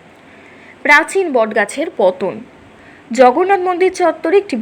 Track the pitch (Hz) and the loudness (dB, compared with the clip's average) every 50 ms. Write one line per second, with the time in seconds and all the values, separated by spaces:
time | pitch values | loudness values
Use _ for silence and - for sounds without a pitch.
0 | - - - - - - - - - - - - - - - - - 294 294 294 | -20 -20 -20 -20 -20 -20 -20 -20 -20 -20 -20 -20 -20 -20 -14 -6 0 2 2 2
1 | 330 320 - 392 370 330 254 240 220 214 214 226 208 202 - 277 320 349 - - | 2 0 -2 -4 -2 0 0 0 0 0 0 -2 -2 -2 -4 -6 -8 -6 -2 0
2 | 208 185 185 - 202 175 117 - - - - - - - - - - - - - | 0 0 0 -2 -6 -8 -8 -10 -14 -20 -20 -20 -20 -20 -20 -20 -20 -20 -20 -20
3 | - - 233 240 254 254 254 330 370 381 403 370 359 370 359 330 370 370 370 - | -16 -4 2 4 4 4 4 4 2 0 0 0 0 -2 -2 0 0 0 0 0
4 | 359 320 320 330 - 330 370 403 403 - 269 220 | -2 -2 -2 -2 -2 0 2 0 0 0 -4 -4